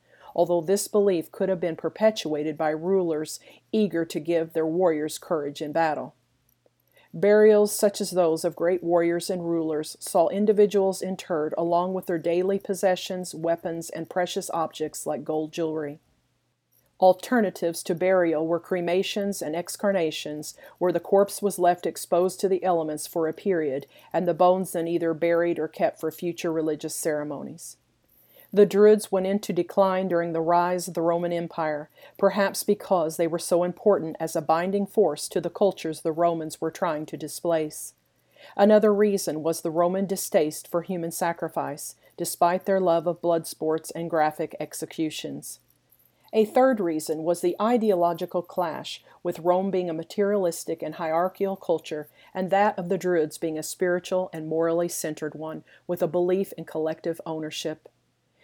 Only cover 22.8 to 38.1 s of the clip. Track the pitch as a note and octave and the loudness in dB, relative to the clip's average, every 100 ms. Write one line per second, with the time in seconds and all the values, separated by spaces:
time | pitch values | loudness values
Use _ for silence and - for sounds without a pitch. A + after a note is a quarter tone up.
22.8 | D#3 D3+ - E3+ D#3+ D#3 G#3 F3 D3+ C3+ | -2 -6 -6 -4 -2 -2 -2 0 0 -4
23.8 | - _ - - F#3 D3+ F3+ F#3 F#3 F3 | -8 _ -6 -2 0 4 4 4 0 -4
24.8 | E3 E3+ E3 D#3 E3+ E3+ F3 E3 D#3+ - | -2 -2 -2 0 0 2 2 0 -4 -2
25.8 | D#3+ - D#3+ - F3+ E3 F3 D#3+ D#3 D3+ | -2 -2 -6 -6 -6 -4 -4 -2 -2 -4
26.8 | D#3+ - E3 D3+ D3 C#3 C#3 E3 - - | -6 -6 -4 -4 -4 -8 -12 -14 -18 -20
27.8 | _ _ _ _ _ _ - F#3+ G3 G3 | _ _ _ _ _ _ -2 4 6 8
28.8 | G#3 G#3+ - F#3+ F#3 G3+ - F3+ F3 - | 8 8 4 -2 0 -2 -2 -2 0 2
29.8 | F#3+ F#3 F#3+ E3+ E3+ E3 D#3+ F3 F3 F3+ | 2 2 0 0 0 -2 2 4 2 0
30.8 | F3 E3+ E3 E3+ F3 E3+ E3+ - D#3 D3 | -4 -2 0 2 0 -2 -4 -4 -4 -4
31.8 | D#3 _ - - G3 F#3+ G3 - - G#3 | -8 _ -20 0 2 2 0 0 -2 -2
32.8 | - F#3 D#3+ D#3+ E3 E3 - F3 F3+ F3 | 2 0 0 0 -2 -2 0 2 2 0
33.8 | G#3 F#3+ D#3+ - D#3+ E3+ D3+ D#3+ F#3 G3+ | 2 2 2 -6 -6 -4 0 0 2 -2
34.8 | G3 - F#3 D3+ - F#3 E3 - G3+ F#3 | -2 2 2 2 -4 -4 -4 0 0 0
35.8 | D#3+ D#3 E3 D#3+ E3+ E3+ D#3+ - E3 - | -6 -6 -4 0 0 0 -6 -6 -6 -4
36.8 | F3+ D3+ D#3 D3 D3+ - F3 E3 D3+ - | -4 -4 -6 -10 -10 -6 -2 0 -2 -8
37.8 | - - _ | -14 -18 _